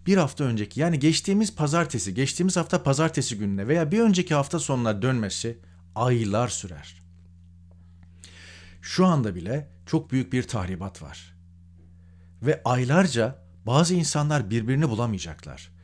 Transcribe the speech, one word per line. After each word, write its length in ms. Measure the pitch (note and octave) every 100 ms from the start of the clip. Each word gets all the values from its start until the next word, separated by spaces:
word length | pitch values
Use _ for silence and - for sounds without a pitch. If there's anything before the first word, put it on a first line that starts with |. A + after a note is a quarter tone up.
| -
bir 120 | F#3+
hafta 260 | C#3+ -
önceki, 360 | C#3 A2 G#2 B2
yani 200 | E3 D#3
geçtiğimiz 560 | D3+ D#3 - G3 A3 -
pazartesi, 580 | D3+ E3 E3 A#2 G2
geçtiğimiz 440 | F#2 C3+ - F#3 F3+
hafta 260 | E3 F3+
pazartesi 540 | - C3+ D#3+ D#3 - G#2
gününe 300 | G#2 G2 G#2
veya 240 | E3 D3+
bir 80 | G#3
önceki 340 | A#3 F3+ F3+
hafta 260 | D3+ C#3 E3+
sonuna 420 | D3 B2+ A#2 G2+
dönmesi 560 | B2 B2+ G2+ - A#2 A#2 - - - -
aylar 520 | B2+ A#2+ G#2+ G#2 A#2+
sürer. 560 | - F#2+ D2+ - - - - - - - - - - - - - - - - - - - -
Şu 240 | - - F#3
anda 300 | D#3 G#2+ F2+
bile 340 | E2+ C#3 D3 - -
çok 260 | D#3+ D3+
büyük 220 | C3 B2+
bir 100 | B2+
tahribat 580 | - A2+ F2+ F#2 G2 -
var. 340 | D2 - - - - - - - - - - - - -
Ve 200 | A#2+ D#3 A2+
aylarca 760 | B2+ B2+ E3 F#3 A#2 A2+ C#3 - - G#2+
bazı 280 | C3+ E3+
insanlar 560 | F3+ D#3 D3+ D3 D3+ G2
birbirini 400 | A#2 A2 C3+ D#3
bulamayacaklar. 800 | G#2+ A#2+ G2 E2+ D#2 D2+ C2 - -